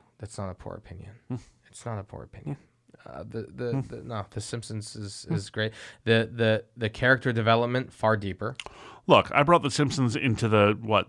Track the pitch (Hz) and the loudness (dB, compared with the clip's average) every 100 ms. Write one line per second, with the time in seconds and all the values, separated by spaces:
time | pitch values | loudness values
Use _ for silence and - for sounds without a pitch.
0 | _ _ 107 - 95 95 - - - - | _ _ -16 -12 -12 -12 -14 -14 -16 -18
1 | 98 110 _ 127 - _ _ - 123 107 | -18 -20 _ -12 -12 _ _ -16 -10 -10
2 | 98 - - - 143 143 _ _ _ - | -10 -14 -16 -14 -10 -10 _ _ _ -20
3 | - 65 110 113 - 127 120 135 127 117 | -18 -14 -10 -10 -10 -8 -4 -4 -6 -12
4 | 110 110 98 - - 120 - 110 104 107 | -8 -8 -8 -10 -8 -10 -8 -10 -10 -12
5 | 101 - - 104 98 107 107 - - - | -12 -12 -6 -6 -4 -4 -4 -6 -18 -6
6 | 110 113 113 120 113 110 - - 110 - | 2 2 2 0 2 2 -2 -6 -6 0
7 | 127 127 131 117 110 113 120 123 127 - | 2 2 2 0 4 4 2 -2 -4 0
8 | 110 110 98 90 107 127 - - - - | 2 2 -2 -6 -8 -8 -14 -18 -20 -10
9 | - 127 - - 143 175 139 - 143 - | 6 6 6 2 6 4 4 0 0 2
10 | 123 113 131 107 113 107 104 110 113 104 | 0 2 0 0 4 6 6 4 0 0